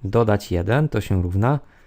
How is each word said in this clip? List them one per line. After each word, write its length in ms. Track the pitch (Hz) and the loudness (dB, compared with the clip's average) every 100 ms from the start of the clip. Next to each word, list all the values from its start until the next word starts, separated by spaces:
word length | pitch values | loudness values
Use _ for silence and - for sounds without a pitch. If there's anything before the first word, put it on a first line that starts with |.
dodać 480 | 101 113 110 104 - | -2 0 2 0 0
jeden 360 | 87 101 127 151 | -2 0 0 0
to 120 | 107 | -2
się 220 | - 95 | -2 -2
równa 360 | 87 95 117 147 - _ | 0 0 0 0 -4 _